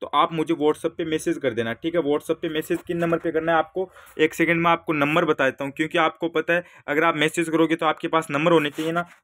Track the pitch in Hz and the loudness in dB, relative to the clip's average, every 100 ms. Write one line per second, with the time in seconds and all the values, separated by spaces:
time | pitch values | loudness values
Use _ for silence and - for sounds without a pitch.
0 | - 143 165 165 156 160 147 151 165 - | -4 0 0 0 -2 0 0 0 -4 -6
1 | 160 156 170 151 135 110 113 113 165 170 | -4 -4 -2 -4 -2 -2 -4 -6 -4 -2
2 | 143 147 - 160 170 156 156 170 - 175 | 0 -2 -2 -4 -4 -6 -4 -6 -4 -4
3 | 170 165 170 156 160 165 156 185 185 - | 0 0 -2 -2 0 0 0 -4 -6 -10
4 | - - 156 - 160 170 170 165 - 156 | -14 0 2 2 0 2 2 2 0 0
5 | 143 160 165 151 135 - 139 139 156 175 | 2 2 2 2 0 0 -6 -4 -2 2
6 | 160 - 165 160 160 175 175 - - 147 | 0 0 -4 -2 0 0 -2 -10 -4 0
7 | 165 156 156 170 165 156 160 160 160 156 | 2 2 0 0 0 2 2 2 0 -2
8 | 165 160 156 143 165 165 147 151 160 170 | -2 -2 0 0 4 4 2 -2 -4 -4
9 | 170 _ | -6 _